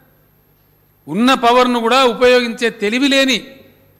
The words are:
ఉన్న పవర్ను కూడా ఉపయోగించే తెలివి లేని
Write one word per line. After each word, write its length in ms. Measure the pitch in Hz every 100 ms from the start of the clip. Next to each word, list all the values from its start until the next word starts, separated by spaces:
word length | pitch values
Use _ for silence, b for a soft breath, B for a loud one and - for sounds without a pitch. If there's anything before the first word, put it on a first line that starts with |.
| _ _ _ _ _ _ _ _ _ _ -
ఉన్న 260 | 165 247
పవర్ను 460 | 254 233 247 247 240
కూడా 240 | 226 254
ఉపయోగించే 680 | 262 208 247 247 240 220 233
తెలివి 380 | 220 202 240 277
లేని 520 | 269 269 220 - - - _ _